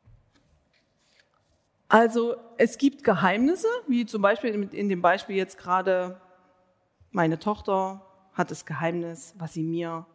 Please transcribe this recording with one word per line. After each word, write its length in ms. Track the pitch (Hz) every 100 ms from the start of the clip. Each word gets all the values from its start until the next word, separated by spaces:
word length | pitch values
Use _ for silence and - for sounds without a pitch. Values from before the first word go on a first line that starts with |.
| _ - _ _ _ _ _ _ _ _ _ _ _ _ _ _ _ _ -
Also 480 | 220 233 233 233 - - -
es 220 | 233 -
gibt 240 | 277 -
Geheimnisse, 640 | - 185 190 202 262 370 440 480 339
wie 200 | 240 220
zum 160 | 214
Beispiel 260 | 196 220 247
in, 200 | 208 196
in 200 | - 202
dem 140 | 185
Beispiel 320 | 175 196 - 190
jetzt 240 | 190 -
gerade, 600 | 180 185 185 185 180 185 _ _ _ _ _ _ _ _ _
meine 260 | 196 165 160
Tochter 680 | 208 208 - 190 190 196 - _ _
hat 160 | - 175
das 160 | 160 -
Geheimnis, 680 | 143 165 175 170 165 - 196
was 160 | 165
sie 100 | 165
mir 440 | 160 165 170 165 175